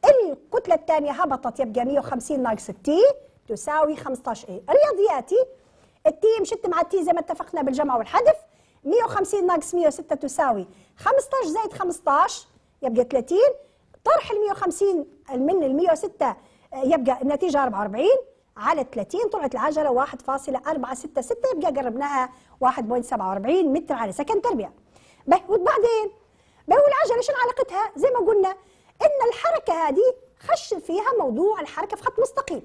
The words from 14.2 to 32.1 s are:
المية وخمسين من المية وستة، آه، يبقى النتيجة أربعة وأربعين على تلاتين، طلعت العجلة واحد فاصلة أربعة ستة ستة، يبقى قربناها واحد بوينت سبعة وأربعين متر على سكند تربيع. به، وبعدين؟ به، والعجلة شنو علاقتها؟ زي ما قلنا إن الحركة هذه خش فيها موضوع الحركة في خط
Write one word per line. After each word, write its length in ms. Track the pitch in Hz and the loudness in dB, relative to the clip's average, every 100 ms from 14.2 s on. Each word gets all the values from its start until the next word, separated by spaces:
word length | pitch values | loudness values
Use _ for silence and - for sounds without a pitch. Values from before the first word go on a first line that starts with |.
| - | 2
المية 200 | 415 415 | -2 -2
وخمسين 560 | 392 370 330 403 349 285 _ - | -2 -4 0 0 0 -4 _ -10
من 280 | 254 277 381 | -2 0 2
المية 300 | 285 269 349 | 0 0 2
وستة، 340 | 311 403 - 269 | 0 -2 -4 -4
آه، 100 | 196 _ _ _ 262 | -4 _ _ _ -4
يبقى 380 | 269 320 247 254 | 0 2 2 0
النتيجة 400 | 262 294 370 285 | -2 0 0 2
أربعة 160 | 262 202 | 0 -2
وأربعين 360 | 208 214 349 523 - _ _ - | -4 0 4 2 0 _ _ -6
على 280 | 220 320 | -2 -2
تلاتين، 440 | 254 - 196 359 453 | -2 -6 -6 -4 -4
طلعت 260 | 427 285 | -2 -4
العجلة 360 | - 269 311 302 | -2 -2 0 0
واحد 320 | 247 277 262 | 0 -2 -6
فاصلة 380 | - 269 285 262 311 | -6 -6 -4 -6 -4
أربعة 280 | 320 247 | -6 -6
ستة 260 | 262 311 - | -10 -6 -6
ستة، 280 | 240 466 523 359 | -4 -4 -2 0
يبقى 260 | 339 277 | -2 -2
قربناها 480 | 247 233 285 277 254 - _ _ | -4 -4 -4 -2 -4 -8 _ _
واحد 280 | 254 262 220 | 0 0 -2
بوينت 160 | 247 | -4
سبعة 240 | 233 233 185 | -2 -4 -4
وأربعين 440 | 196 214 359 320 | -4 0 2 2
متر 220 | 285 320 | 0 -2
على 180 | 262 220 | -6 -4
سكند 280 | 190 - 427 | -6 -2 -2
تربيع. 300 | 480 302 196 - _ _ _ _ - | 0 -4 -6 -12 _ _ _ _ 0
به، 140 | 359 - | 0 2
وبعدين؟ 640 | 415 359 523 466 453 427 - _ _ _ _ - | 0 2 2 2 2 -2 -8 _ _ _ _ 2
به، 80 | 440 | 6
والعجلة 440 | 571 554 659 466 | 6 4 0 0
شنو 160 | 480 539 | 0 0
علاقتها؟ 560 | 494 508 523 359 427 392 | 0 0 -2 -2 -4 0
زي 140 | 494 | 0
ما 160 | 494 370 | 2 2
قلنا 240 | 415 381 392 _ _ _ _ | 2 2 -2 _ _ _ _
إن 260 | 622 571 480 | 0 2 0
الحركة 600 | - 679 659 - 330 311 | 0 0 0 0 0 0
هذه 260 | 277 508 508 - _ | 2 2 0 -12 _
خش 360 | - 622 - | -2 -2 -2
فيها 380 | 381 - 339 440 480 | -8 -4 -2 0 0
موضوع 420 | 285 226 381 427 | 0 0 0 0
الحركة 360 | 302 - 339 - | -6 -8 -8 -4
في 60 | |
خط 180 | 494 | -4